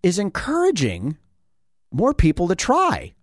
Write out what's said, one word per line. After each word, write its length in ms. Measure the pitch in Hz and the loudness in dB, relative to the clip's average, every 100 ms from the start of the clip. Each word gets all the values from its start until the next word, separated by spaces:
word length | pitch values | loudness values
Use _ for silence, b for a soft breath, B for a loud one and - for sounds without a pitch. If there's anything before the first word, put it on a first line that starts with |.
is 180 | 180 180 | 0 0
encouraging 960 | 202 - - 320 359 254 127 87 113 156 _ _ _ _ _ _ _ | -4 -4 -4 0 0 2 -2 -2 -6 -8 _ _ _ _ _ _ _
more 220 | 127 240 | -2 0
people 340 | 294 160 151 175 | 4 2 2 -2
to 80 | 185 | -2
try. 580 | - 294 370 71 - _ | 2 2 2 -2 -8 _